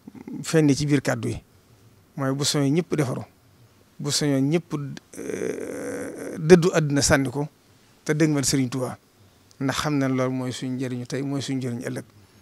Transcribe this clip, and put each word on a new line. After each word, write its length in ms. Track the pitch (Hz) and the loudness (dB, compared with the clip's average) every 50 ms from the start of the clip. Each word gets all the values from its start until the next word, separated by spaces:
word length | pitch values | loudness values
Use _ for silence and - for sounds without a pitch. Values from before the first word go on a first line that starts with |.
| _ - - - - - - - | _ -20 -20 -16 -14 -12 -10 -10
fenn 260 | 147 - - 160 151 143 131 | -6 2 2 4 6 6 4
ci 100 | - 147 | 4 2
biir 140 | 143 147 127 | 2 2 2
kàddu 280 | - 131 127 117 117 117 | 2 0 -2 -2 -2 -6
yi 140 | 107 - - _ _ _ _ _ - _ - - - - _ _ _ | -6 -6 -10 _ _ _ _ _ -20 _ -20 -20 -20 -20 _ _ _
mooy 160 | 143 135 135 135 | -4 -2 -2 0
bu 100 | 139 143 | 0 -2
soñoon 260 | - - 147 139 135 151 | 0 0 2 2 4 2
ñëpp 200 | 180 170 - 156 | 2 0 0 -2
defaru, 260 | 151 135 123 135 123 - - _ _ _ _ _ _ - _ _ _ _ _ _ - | -2 0 -2 -2 -6 -8 -12 _ _ _ _ _ _ -20 _ _ _ _ _ _ -8
bu 120 | 143 147 | -6 -4
soñoon 320 | 139 - 151 143 139 135 135 143 | -2 0 0 2 2 2 2 2
ñëpp, 240 | 165 175 - - 160 147 143 135 143 - _ _ - - | 2 0 -2 -2 -8 -6 -6 -8 -12 -14 _ _ -14 -10
euh, 1160 | - - - - - - - - - - - - - - - - - - - - - - - - | -8 -8 -6 -4 -4 -6 -6 -6 -8 -10 -10 -8 -8 -8 -8 -8 -8 -10 -10 -10 -12 -10 -8 -4
dëddu 300 | 156 156 185 170 160 185 185 | 8 8 8 10 8 2 2
àdduna 260 | 165 156 139 143 139 | 2 2 2 2 2
sànni 280 | 131 - 156 139 135 131 | 4 4 4 4 2 0
ko 160 | 123 143 147 - _ _ _ _ - _ _ _ _ _ - | -2 -4 -6 -6 _ _ _ _ -20 _ _ _ _ _ -4
te 80 | 147 | -2
dëgmal 320 | 156 151 160 156 147 139 127 | 2 2 4 2 2 2 0
Serigne 240 | - 147 135 127 120 | 2 2 2 0 0
Touba 300 | 135 131 127 110 107 - _ _ _ _ - - _ _ _ _ - - | -2 -4 -4 -6 -8 -12 _ _ _ _ -20 -20 _ _ _ _ -8 -4
ndax 160 | 135 131 127 - | -4 -2 -2 -2
xam 160 | - 151 147 139 | -2 0 2 2
nañ 140 | 135 131 131 | 2 2 0
loolu 140 | 127 127 131 131 | 0 0 0 -2
mooy 180 | 127 127 127 | -4 -4 -6
suñ 240 | 123 - 139 127 127 | -6 -6 -6 -6 -4
njëriñu 300 | 127 131 123 127 123 123 | -4 -6 -6 -6 -8 -8
tey, 160 | - 135 131 | -6 -6 -6
mooy 180 | 143 139 139 139 | -4 -4 -4 -4
suñ 160 | - - 135 | -4 -4 -4
njëriñu 300 | 131 131 123 120 120 123 | -4 -4 -4 -6 -6 -6
ëllëg. 180 | 131 131 - - - - - - _ _ - | -8 -8 -8 -12 -14 -20 -20 -20 _ _ -20